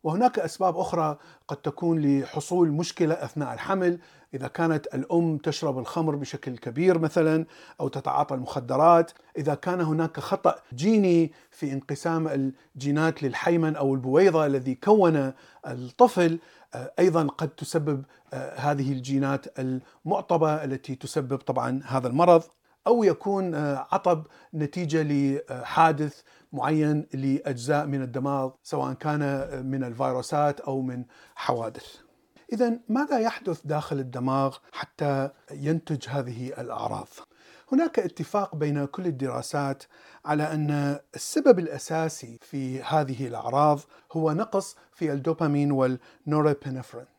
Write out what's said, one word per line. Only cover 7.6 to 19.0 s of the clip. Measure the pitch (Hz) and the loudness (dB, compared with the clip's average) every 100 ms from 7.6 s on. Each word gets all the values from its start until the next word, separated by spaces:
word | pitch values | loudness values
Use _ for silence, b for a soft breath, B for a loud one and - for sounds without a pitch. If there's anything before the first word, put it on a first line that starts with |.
| B - | B -6
أو | 139 | -6
تتعاطى | 139 135 135 147 135 | -4 -2 0 0 -2
المخدرات، | 127 143 123 131 160 170 170 - b - | -4 -6 -2 4 8 8 4 -6 b -4
إذا | 143 143 | -2 -2
كان | - 180 | -2 -2
هناك | 160 156 160 151 | 0 0 -2 -4
خطأ | - - - - _ | -4 2 2 0 _
جيني | 120 175 220 190 170 160 B B | -2 4 4 6 4 4 B B
في | - 147 | -8 -4
انقسام | 135 - 143 170 165 156 | -4 -6 -4 -2 0 0
الجينات | 139 135 131 _ - 139 147 160 156 | 0 -2 -4 _ -8 -2 2 2 0
للحيمن | 139 120 - 170 160 151 | -4 -2 2 2 2 0
أو | 139 | 0
البويضة | 135 127 143 196 160 147 | 0 2 4 6 4 2
الذي | 135 127 131 | 0 -2 -2
كون | - 214 180 156 135 - B B - | 4 6 6 4 0 -6 B B -12
الطفل، | 123 123 - - - 170 165 B B B | -10 -10 6 6 6 2 2 B B B
آه، | 123 127 - | -12 -8 2
أيضًا | 180 165 147 | 4 4 0
قد | - 156 | -2 -6
تسبب، | - 143 165 147 139 135 b _ | -6 -4 -2 -2 -4 -6 b _
آه، | 135 135 127 | -10 -10 -4
هذه | 143 143 135 | -2 0 0
الجينات | 131 | -2